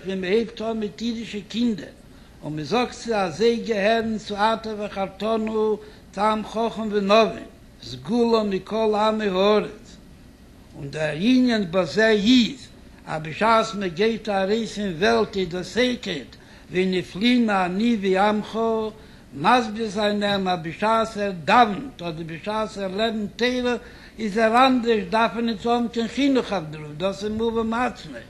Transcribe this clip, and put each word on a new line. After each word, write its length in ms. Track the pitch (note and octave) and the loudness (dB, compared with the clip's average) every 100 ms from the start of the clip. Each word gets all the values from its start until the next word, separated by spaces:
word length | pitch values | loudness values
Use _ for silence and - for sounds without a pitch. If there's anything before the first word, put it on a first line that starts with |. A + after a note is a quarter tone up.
| F3 | -4
ווי 100 | F#3+ | -4
מען 80 | |
האבט 380 | F3+ G#3+ A3 - | 0 0 0 -6
דא 120 | A3 | -6
מיט 280 | A3 G#3 - | -4 -6 -6
יידישע 380 | A#3 A3+ G3 G#3 - | -6 -6 -8 -10 -8
קינדער. 480 | G#3+ A#3+ F#3+ - - - - - - | -2 0 -2 -6 -18 -20 -20 -20 -14
און 120 | D3+ D3+ | -10 -8
מען 100 | D3 | -2
זאגט, 440 | A3 A#3 - A3+ G#3+ | -2 -2 -4 -4 -2
אז 220 | F#3 D#3 | -2 2
זיי 180 | A#3 A#3 | 2 2
געהערן 640 | G3 G#3+ G3 A3+ A3+ G#3+ | -2 0 2 2 0 -6
צו 180 | - G3+ | -6 0
עטר 400 | G#3+ A3+ A3 G#3 | 0 0 -4 -8
וחתנו, 1000 | G#3 G3 F#3+ - G#3+ A3+ A3 A3 G#3+ G#3 - - - | -8 -6 -6 -4 -2 -2 -2 0 0 -2 -6 -20 -12
טעם 340 | - G#3+ A3 G3+ | -2 0 0 -2
חכם 420 | G#3+ A3+ G3+ A3 | -4 -4 -4 -4
ונבון, 540 | G#3 G3 A3 G#3 - - - - - | 0 4 6 4 0 -12 -20 -20 -20
סגולה 600 | A#2 B2+ C3 A#3+ A#3 A3+ | -16 -12 -2 0 4 2
מכל 520 | G#3 F#3+ F#3 A3 A3 G#3 | 2 -4 -4 -2 0 2
עמי 300 | A3 A3 G#3 | 2 0 0
הארץ. 600 | F#3 G3+ G#3 - - - - - - - - - - - - | 2 4 4 0 -8 -20 -20 -20 -20 -20 -20 -20 -20 -20 -14
און 140 | C#3+ | -10
דער 260 | D3+ D#3 D3 | -4 -4 0
ענין, 500 | G#3+ B3+ B3 A3+ F#3 | 2 4 4 2 0
וואס 220 | F#3 F3 G3 | 0 0 2
זיי 200 | A3 G#3+ | 4 4
איז, 520 | G3+ B3+ G#3+ - - - - - - | 6 6 4 -2 -16 -20 -20 -18 -10
אבער 140 | D#3 | -8
בשעת 560 | D#3 D3+ G#3+ A3+ A3 G3+ | -6 0 4 4 2 -2
מען 140 | F#3+ | -4
גייט 400 | D#3+ A3 A3 - | 0 0 0 -2
ארויס 500 | G3 F#3+ A3+ A3 G#3 | 0 0 0 -2 -4
אין 140 | G3+ D#3 | -6 0
וועלט, 340 | G#3+ A#3 G#3+ | 2 2 0
די 120 | G3 F3+ | -2 -4
דאס 280 | F3+ E3+ | -4 -6
זאגט, 580 | G#3+ B3+ A#3+ G3 D3+ A#2 - - - - | 0 0 0 -6 -8 -10 -18 -20 -20 -6
ווי 140 | E3+ F#3+ | -2 0
נפלין 640 | F#3 - F3 A#3 B3 A3+ | 0 -4 0 2 4 4
אני 480 | G3 F3+ F#3 A#3+ A3+ | 2 0 0 0 2
ועמך, 580 | F#3+ F#3 G#3 G#3+ - A3 A3+ A3 A3 G#3+ - - - | 2 4 4 2 -2 -2 -2 -2 -4 -10 -18 -20 -16
מסביר 560 | C3+ F3 B3+ A3+ G#3+ A3+ | -2 4 4 2 -4 -6
זיינעם, 580 | F#3+ G#3 G#3 G3+ G3+ F#3 | -2 0 0 0 0 0
אבער 160 | F3+ | -2
בשעת 540 | D#3+ D#3 G#3 A3+ A3 G#3 | -4 -2 2 2 0 -2
ער 140 | G3+ F#3 D3 | -4 -4 4
דאוונט, 560 | A#3 A3+ F#3+ - - | 6 6 2 -8 -10
אדער 220 | E3+ D#3+ E3 | -10 -8 -10
בשעת 520 | D#3+ G#3 A3 G#3+ G3+ | -10 -6 -4 -4 -6
ער 100 | F#3+ F#3+ | -6 -2
לערנט 320 | A3+ A3 G#3 - | -2 -2 -6 -2
תורה, 400 | A#3+ B3 B3 A#3 - - - - | 0 0 0 -2 -6 -20 -18 -8
איז 180 | G#3+ G3+ | -4 2
ער 300 | A3 A#3 C4+ | 4 6 6
אנדערש, 360 | B3+ A#3 A3 F3+ | 4 2 0 2
דארף 220 | A3 A3+ A3 | 0 0 0
ער 60 | |
נישט 220 | A#3 A3+ | -4 -2
זאגן, 240 | A#3 A#3+ A#3 | 0 0 0
קיין 140 | A#3 A3+ | -2 -4
חינוך 440 | A#3+ C#4 C4 F#3 | 0 2 2 0
האט 100 | G3 D#3 | -4 -6
דער, 100 | D3+ D3+ D3+ | -12 -12 -4
דאס 260 | F#3+ F#3+ | -4 -4
איז 80 | G#3+ | -6
מובן 360 | A3 A3+ A3+ A3+ | -2 -2 0 -2
מעצמא. 520 | A#3 B3 - - A#3+ - | 0 -2 -4 -14 -16 -16